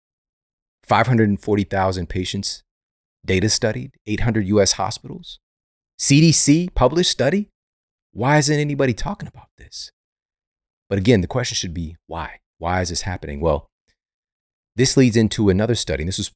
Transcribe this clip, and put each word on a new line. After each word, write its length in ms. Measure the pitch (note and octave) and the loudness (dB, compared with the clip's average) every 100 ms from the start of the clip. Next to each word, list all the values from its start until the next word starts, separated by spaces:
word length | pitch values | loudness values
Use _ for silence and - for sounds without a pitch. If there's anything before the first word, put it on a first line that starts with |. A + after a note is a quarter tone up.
| _ _ _ _ _ _ _ _ - | _ _ _ _ _ _ _ _ -2
Five 220 | G#2 A#2 | 0 4
hundred 220 | A#2+ G#2+ | 4 4
and 120 | G2 | 2
forty 220 | - G#2 | 0 -2
thousand 440 | G2 F#2+ F#2+ F#2 E2+ | 0 -2 -2 -2 -6
patients 560 | F2+ F#2 G2 - - _ _ _ _ _ _ - | -6 -6 -6 -8 -10 _ _ _ _ _ _ -2
data 240 | F#2+ G#2 | 0 0
studied, 440 | - A2 B2 C3 _ - | 0 -2 -4 -12 _ -8
eight 160 | G#2+ | -2
hundred 260 | B2 A2 F#2 | 0 0 2
U 140 | G#2 | 2
S 120 | F#2+ | 2
hospitals, 640 | - G2 - - - - - _ _ _ _ _ - | 0 -4 -8 -14 -16 -18 -20 _ _ _ _ _ -4
C 240 | - C#3+ | 2 6
D 100 | E3 | 6
C 380 | D3 - D#3 F3+ | 4 4 2 2
published 380 | - B2+ D#3+ F3+ | 2 2 2 -2
study. 380 | - C3 G3 G#3 _ _ _ _ _ _ | 0 0 0 -4 _ _ _ _ _ _
Why 260 | - B2 D3+ | -4 2 2
isn't 220 | C#3+ D3 | 2 0
anybody 340 | D3 C#3 C3+ | -2 0 0
talking 340 | A2 - G3+ D3+ | 0 -6 -8 -12
about 220 | - - _ | -16 -20 _
this? 340 | - - - _ _ _ _ _ _ _ _ _ - | -20 -18 -18 _ _ _ _ _ _ _ _ _ -6
But 120 | G2+ | -2
again, 220 | G2 A2 | 4 4
the 60 | E2+ | 2
question 280 | B2+ B2 A#2 | -4 -4 -6
should 180 | F#2 | -8
be, 240 | E2 D#2+ E2 - | -8 -10 -12 -14
why? 320 | E2 D#2 - _ - | -10 -10 -14 _ -10
Why 220 | E2 F#2 | -4 -2
is 80 | F2+ | -2
this 120 | E2 | -4
happening? 400 | - F2+ D2+ C#2+ | -6 -8 -10 -4
Well, 260 | E2 D2 - _ _ _ _ _ _ _ _ _ _ - | -2 -2 -4 _ _ _ _ _ _ _ _ _ _ -2
this 200 | C3 - | 2 4
leads 220 | B2+ A2 | 4 4
into 320 | G#2+ - G2+ | 0 2 2
another 260 | F#2 A2+ A2+ | 2 0 -2
study. 280 | - C#2 | -4 -6
And 40 | E2 | -6
this 100 | F#2+ | -6
was 140 | G2+ | -8